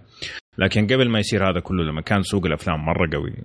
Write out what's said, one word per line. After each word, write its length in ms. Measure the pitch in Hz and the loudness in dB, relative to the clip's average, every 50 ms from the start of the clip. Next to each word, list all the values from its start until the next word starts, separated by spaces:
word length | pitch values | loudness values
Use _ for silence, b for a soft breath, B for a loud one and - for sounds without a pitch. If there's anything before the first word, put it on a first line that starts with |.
| - B B B B B B B B _ _ - | -16 B B B B B B B B _ _ 0
لكن 280 | 95 95 - 107 104 | 0 2 4 2 2
قبل 220 | 98 131 131 131 120 | 2 4 2 2 2
ما 100 | 113 107 | 2 0
يصير 320 | 101 - - 101 98 95 | 0 0 0 2 2 2
هذا 100 | 90 87 | 0 0
كله، 240 | 85 - 95 90 85 | -2 -2 -2 -2 0
لما 160 | 78 76 80 | 0 -2 -4
كان 220 | 80 - 110 101 92 | -2 0 0 0 2
سوق 240 | - - 101 85 | 2 0 0 0
الأفلام 380 | 87 76 73 - 92 82 78 76 | 0 -2 -2 -2 -2 -2 -2 0
مرة 260 | 78 87 87 90 80 73 | -2 0 2 0 0 0
قوي، 200 | 76 76 - - - - | -2 -4 -4 -8 -10 -8